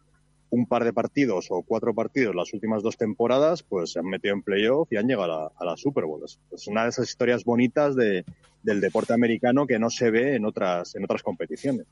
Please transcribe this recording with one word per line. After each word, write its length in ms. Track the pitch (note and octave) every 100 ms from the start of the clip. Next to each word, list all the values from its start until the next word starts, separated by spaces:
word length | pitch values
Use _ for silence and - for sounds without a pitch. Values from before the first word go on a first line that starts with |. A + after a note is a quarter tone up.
| _ _ _ _ -
un 140 | A#2+ A#2
par 160 | A#2+
de 80 | A#2
partidos 560 | A2+ A2+ C#3+ C3 F#2 -
o 140 | F2+
cuatro 300 | - A2 A#2
partidos 420 | G#2+ G#2+ C#3 A2+ F2
las 180 | F2
últimas 300 | G#2 A2 A2
dos 140 | A2 -
temporadas, 680 | A2 - A#2 C3 D#3 E3+
pues 300 | - G2 E2
se 60 | F2
han 60 | F2+
metido 280 | F#2+ G2+
en 80 | G2+
playoff 500 | G2+ G2 G#2+ C#3 E3
y 60 | G#2+
han 100 | B2
llegado 160 | A#2
a 40 | F2
la, 240 | D#2+ D#2 -
a 100 | F2
la 120 | D#2+
Super 260 | C#3+ C3+ D#2+
Bowl. 160 | D2+ D2+
Es, 140 | - -
es 160 | F2 -
una 160 | G#2+
de 60 | A#2
esas 180 | A#2+ A2+
historias 380 | - A#2+ A#2+ G#2+
bonitas 500 | A#2+ B2 D3+ D3 C3
de, 300 | A2 F#2+ - - _ _
del 200 | A2 G#2
deporte 320 | F#2 A2 G#2
americano 520 | A#2 A#2 A2 B2 C3+ C3+
que 140 | A2
no 100 | A#2
se 220 | - A#2
ve 240 | A2+ C3+ B2+
en 80 | G#2+
otras, 480 | - F#2+ F2 F2 G2+
en 100 | F#2+
otras 180 | G#2+
competiciones. 640 | - F2+ F2 - C#3 B2 -